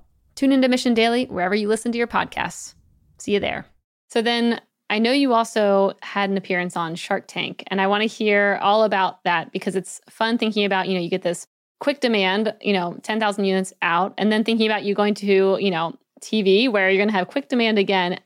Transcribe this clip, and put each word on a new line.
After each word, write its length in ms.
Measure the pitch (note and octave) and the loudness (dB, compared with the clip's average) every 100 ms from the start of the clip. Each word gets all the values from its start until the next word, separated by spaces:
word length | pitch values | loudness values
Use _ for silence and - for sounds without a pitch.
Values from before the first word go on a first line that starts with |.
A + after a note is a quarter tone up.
| _ _ _ - | _ _ _ -2
Tune 160 | C4+ | 2
into 160 | C4+ B3+ | 4 4
Mission 260 | B3 B3+ | 2 2
Daily 320 | A3+ A#3 A#3+ B3 | 2 2 2 -2
wherever 280 | F3+ F3+ G#3+ | -4 -2 0
you 120 | G#3 | 0
listen 240 | A3 A#3+ | -2 -2
to 60 | A#3 | -4
your 100 | A#3+ | -2
podcasts. 640 | F#3+ E3+ - E3+ - - _ _ _ _ - | -2 -4 -4 -6 -8 -18 _ _ _ _ -12
See 140 | - | -2
you 60 | G3+ | -2
there. 260 | - - - _ _ _ _ | -2 -6 -12 _ _ _ _
So 120 | A#3+ | -2
then 400 | A3+ A#3 A#3 A3+ _ _ - | 0 0 0 -2 _ _ -4
I 100 | G#3+ | 0
know 120 | A#3 | 2
you 220 | C#4+ C#4 | 2 2
also 600 | A3+ A3+ A3 G3+ G3 G3 - | 2 0 0 2 4 2 -2
had 280 | - G3+ G3 | -8 -4 -2
an 80 | G3 | -2
appearance 400 | F#3+ F3+ F3+ F3 | -2 -4 -4 -6
on 180 | E3 E3 | -6 -8
Shark 300 | - G3 - | -4 -6 -6
Tank, 360 | F3+ D3+ - - | -8 -8 -10 -6
and 140 | G3 | -2
I 60 | G3 | 0
wanna 180 | G#3 A3 | 0 -2
hear 520 | - G#3+ G3+ G3+ G3 | -2 0 2 2 2
all 220 | G3+ G#3+ | 2 4
about 400 | A3 G3 F#3 - F3+ | 2 2 -2 -2 -2
that 260 | E3+ - | -2 -4
because 240 | G3 G3+ F#3 | -6 -4 -4
it's 240 | - - _ | -6 -18 _
fun 280 | - A3+ A#3 | -4 -2 0
thinking 260 | A3 G#3 G3+ | 0 0 0
about, 220 | F#3+ F3+ | 0 -2
you 60 | |
know, 80 | F#3 | -2
you 80 | E3+ | -2
get 140 | F#3 | -2
this 240 | F3 F3 - _ _ - | -2 -6 -12 _ _ -6
quick 200 | C#4+ C#4 | -4 0
demand, 540 | A#3+ G#3+ F#3 G3+ G#3+ - | 0 2 2 0 -2 -4
you 120 | G#3 | -2
know, 240 | F#3+ F3 D#3 | 0 -2 -8
ten 160 | - G#3+ | -6 -2
thousand 260 | G#3+ G3+ G3 | -2 0 0
units 280 | F#3+ F#3+ - | 0 -2 -4
out, 320 | F3 E3+ G3 - | 0 0 0 0
and 120 | G#3+ | 0
then 120 | G#3+ | 2
thinking 240 | A3 A3+ A3 | 2 0 0
about 160 | G#3 | 0
you 100 | G3+ | -2
going 200 | G3+ G#3 G3 | 0 0 0
to, 420 | G3+ G3 F#3+ F#3+ | 2 4 4 2
you 120 | G3 | 0
know, 260 | E3 E3 - _ - | -2 -4 -8 _ -18
T 220 | - A3 | -4 0
V 260 | F#3+ G3 C4 | 4 4 4
where 220 | G#3 F#3+ | 2 2
you're 140 | F#3+ G#3 | 2 2
gonna 100 | G3+ | 0
have 120 | F3+ | -2
quick 200 | C#4+ - | -6 -2
demand 300 | B3 A3+ G#3+ | 0 2 2
again. 420 | G3 F#3+ F3+ F3+ | 2 0 0 -4